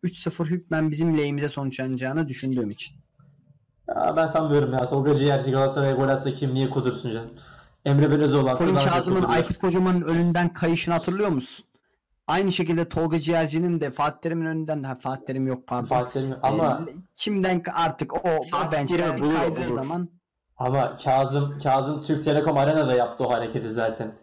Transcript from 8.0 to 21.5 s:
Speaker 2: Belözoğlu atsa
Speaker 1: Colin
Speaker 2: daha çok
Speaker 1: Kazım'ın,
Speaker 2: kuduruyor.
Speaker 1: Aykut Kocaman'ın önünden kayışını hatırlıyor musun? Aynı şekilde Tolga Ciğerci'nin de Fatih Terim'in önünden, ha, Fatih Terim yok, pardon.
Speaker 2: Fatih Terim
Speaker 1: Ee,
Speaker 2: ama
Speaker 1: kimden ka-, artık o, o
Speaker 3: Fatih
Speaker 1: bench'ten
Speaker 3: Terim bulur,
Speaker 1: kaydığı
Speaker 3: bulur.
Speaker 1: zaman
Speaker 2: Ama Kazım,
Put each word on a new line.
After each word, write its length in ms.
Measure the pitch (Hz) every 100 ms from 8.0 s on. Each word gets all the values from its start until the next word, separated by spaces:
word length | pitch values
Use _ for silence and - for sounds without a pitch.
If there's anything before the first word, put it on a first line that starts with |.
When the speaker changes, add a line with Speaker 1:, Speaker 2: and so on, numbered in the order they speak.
| 147
Speaker 2:
Belözoğlu 380 | 147 147 143 131
atsa 140 | 127
Speaker 1:
Colin 120 | 175 185
Speaker 2:
daha 80 |
çok 100 | 139
Speaker 1:
Kazım'ın, 260 | 139 170 190
Speaker 2:
kuduruyor. 180 | 175 165
Speaker 1:
Aykut 200 | 165 170
Kocaman'ın 440 | 185 180 185 180
önünden 520 | 160 170 170 170 175
kayışını 400 | - 165 165 -
hatırlıyor 360 | 170 165 185 208
musun? 360 | 147 - - - _ _ _ _ _ -
Aynı 240 | 170 196
şekilde 380 | 185 170 170 170
Tolga 300 | 160 165 165
Ciğerci'nin 600 | 147 165 156 156 175 170
de 100 | 147
Fatih 300 | - 147 151
Terim'in 240 | 170 165 160
önünden, 380 | 160 156 151
ha, 140 | 135 131
Fatih 240 | 131 131 -
Terim 220 | 135 131
yok, 200 | 127 -
pardon. 200 | 123 120
Speaker 2:
Fatih 240 | 127 123
Terim 200 | 139 131
Speaker 1:
Ee, 40 | 131
Speaker 2:
ama 420 | 135 156 156 143 165 - - -
Speaker 1:
kimden 440 | - 202 185 180
ka-, 140 | 175
artık 400 | 165 165 - -
o, 160 | 165 180
o 140 | 160
Speaker 3:
Fatih 360 | 131 143 139 151
Speaker 1:
bench'ten 180 | 139 175 170 135
Speaker 3:
Terim 60 | 147
bulur, 100 | 160
Speaker 1:
kaydığı 300 | 165 156 123
Speaker 3:
bulur. 60 | 120
Speaker 1:
zaman 340 | 135 175 175 _ _ _ _ -
Speaker 2:
Ama 400 | 127 135 120 -
Kazım, 600 | 143 131 135 139 143